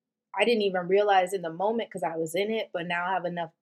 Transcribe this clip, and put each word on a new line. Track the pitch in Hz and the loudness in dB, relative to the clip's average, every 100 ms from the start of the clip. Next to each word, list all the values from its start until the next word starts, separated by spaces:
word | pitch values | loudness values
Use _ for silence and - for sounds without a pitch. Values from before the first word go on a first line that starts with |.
| _ _ _ 196 | _ _ _ 0
I | |
didn't | 214 226 | 2 4
even | 202 185 175 | 2 0 2
realize | 196 208 190 180 | 4 6 4 4
in | 190 | -2
the | 165 | -6
moment | 165 202 226 208 | -2 -2 -2 -4
'cause | 185 | -4
I | 170 165 | -4 -4
was | 160 | -4
in | 185 208 | -2 -2
it, | 220 - | -2 -4
but | 175 175 | -6 -4
now | 175 180 | -4 -2
I | |
have | 185 | -2
enough | 175 175 165 _ | -4 -6 -8 _